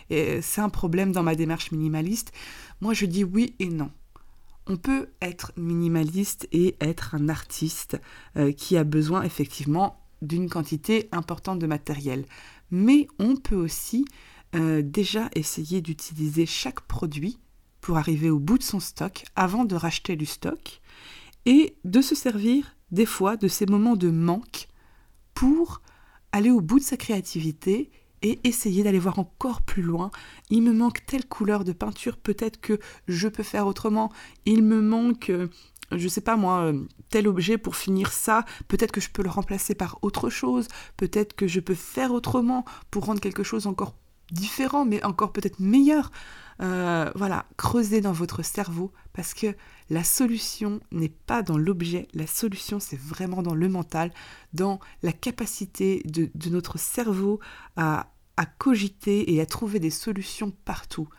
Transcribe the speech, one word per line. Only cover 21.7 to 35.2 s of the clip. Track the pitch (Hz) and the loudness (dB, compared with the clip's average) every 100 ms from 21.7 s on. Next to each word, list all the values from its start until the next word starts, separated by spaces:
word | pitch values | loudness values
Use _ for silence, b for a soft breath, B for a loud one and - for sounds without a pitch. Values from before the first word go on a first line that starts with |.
| - | 0
de | 185 220 | 2 4
se | 269 | 4
servir | 302 254 208 220 269 285 - _ | 2 0 0 2 2 0 -10 _
des | 185 220 | 2 2
fois | - 196 220 | 2 0 2
de | 190 | 0
ces | - 196 | 2 2
moments | 202 226 220 | 4 4 4
de | 175 | 2
manque | 165 170 185 - - - b b b b b _ | 4 2 0 -4 -14 -16 b b b b b _
pour | - 262 311 339 - b b b b _ | 2 4 4 2 -4 b b b b _
aller | 202 226 | 2 6
au | 240 | 6
bout | 156 269 | 6 4
de | |
sa | - 262 | 4 -2
créativité | - 202 185 170 160 151 190 214 294 b b - | -2 -2 -2 -4 -4 -2 0 0 -2 b b -4
et | 208 247 | -2 0
essayer | 247 233 214 185 | 0 0 2 2
d'aller | 208 190 | 4 4
voir | 185 190 | 2 -2
encore | 175 - 262 226 | -4 -6 -4 -2
plus | - 196 | 0 0
loin. | 170 170 190 B B B - | 0 -2 -4 B B B 0
Il | 226 | 4
me | 233 | 6
manque | 226 233 - - | 6 2 0 -4
telle | 269 - | -4 -4
couleur | - 208 208 | -2 0 2
de | 180 | 0
peinture, | 175 214 202 240 - | -4 -6 -6 -6 -4
peut-être | - 202 220 - | -4 -2 -4 -4
que | - 208 B B - | -2 -2 B B -6
je | 170 208 | -2 -2
peux | 214 | -2
faire | 208 208 196 | -4 0 0
autrement. | 196 220 214 220 B B B - | -2 0 0 0 B B B 4
Il | 220 | 6
me | 220 220 | 6 6
manque, | 214 226 240 233 | 4 4 2 0